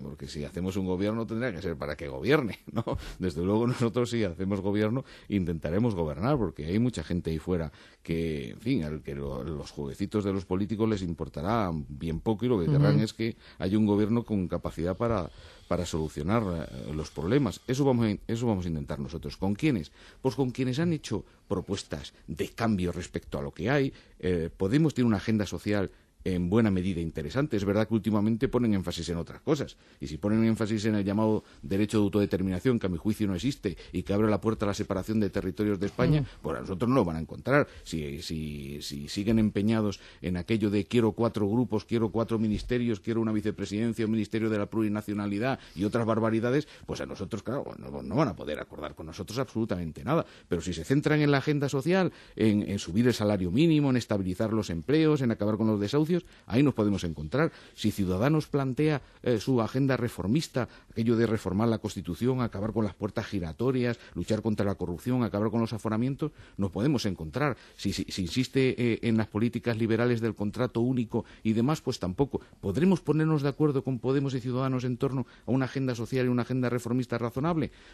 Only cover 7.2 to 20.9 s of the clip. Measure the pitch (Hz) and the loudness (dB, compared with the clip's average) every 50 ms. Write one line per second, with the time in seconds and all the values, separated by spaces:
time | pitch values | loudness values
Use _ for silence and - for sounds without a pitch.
7.2 | - 82 80 76 - 92 92 85 80 76 - - - - - _ - - 82 82 | -2 -2 -2 -2 -2 0 0 0 -2 -4 -8 -14 -20 -20 -20 _ -6 -4 -2 -2
8.2 | 82 80 76 71 62 55 - - - 123 139 92 76 76 78 76 - 76 69 69 | -2 -2 -4 -4 -6 -10 -12 -6 -4 -2 0 0 -2 -4 -6 -8 -8 -8 -8 -6
9.2 | 69 67 67 62 64 82 78 69 71 - - 76 71 67 67 - 101 87 - 107 | -6 -6 -6 -6 -6 -6 -8 -8 -10 -10 -8 -8 -8 -6 -6 -6 -4 -2 0 0
10.2 | 95 101 95 98 92 - 92 95 104 92 110 101 110 110 107 92 92 85 80 - | 0 0 -2 -2 -2 -2 -2 -2 0 -2 0 0 0 0 0 0 -2 -4 -4 -6
11.2 | 78 - - 73 78 98 120 117 98 87 80 76 67 65 71 67 80 82 80 82 | -6 -8 -6 -4 -2 0 0 0 0 0 -2 -4 -6 -8 -8 -6 -6 -4 -4 -2
12.2 | - 113 110 95 120 123 120 92 82 151 143 143 147 147 147 104 110 107 - - | -2 -2 -2 0 0 0 2 2 2 4 4 4 6 6 4 4 2 0 -2 -4
13.2 | 113 113 110 - - - - - 87 95 104 107 107 101 101 101 107 101 117 120 | -4 -4 -4 -8 -14 -20 -8 -4 0 2 4 4 6 6 6 4 4 4 2 0
14.2 | 110 - 107 95 87 80 87 85 - 82 - 80 82 90 92 - 117 113 113 95 | 0 0 0 -2 0 0 -2 -2 -4 -4 -4 -2 -2 -2 0 0 0 0 0 -2
15.2 | 80 - - - - - - - - - 90 85 87 - 85 78 78 73 - 71 | -2 -6 -10 -16 -20 -20 -20 -12 -4 -2 -2 -2 0 -2 -2 -2 -2 -4 -4 -4
16.2 | 73 90 110 120 107 92 85 80 - - - 65 52 60 76 78 76 - - - | -2 0 2 2 2 0 -2 -4 -6 -8 -10 -10 -8 -6 -6 -6 -6 -6 -6 -4
17.2 | 80 92 127 147 131 92 - - - - 127 139 143 139 123 117 113 107 98 - | 0 2 2 2 2 0 -2 -4 -4 -4 0 2 2 4 4 4 4 2 2 0
18.2 | - - 113 113 123 117 104 90 87 87 80 76 71 - 76 71 69 67 82 73 | -2 -4 -4 -2 0 0 0 0 -2 -2 -4 -4 -6 -6 -6 -6 -6 -6 -8 -8
19.2 | 71 71 - - 95 98 104 - 156 156 123 87 73 - - - - - - - | -8 -10 -6 -2 -2 0 0 2 2 2 2 0 -2 -6 -12 -20 -20 -20 -10 -4
20.2 | - 127 - 143 131 123 110 131 131 127 123 156 170 175 | -2 -2 0 0 -2 -2 -2 -2 -2 0 0 0 0 0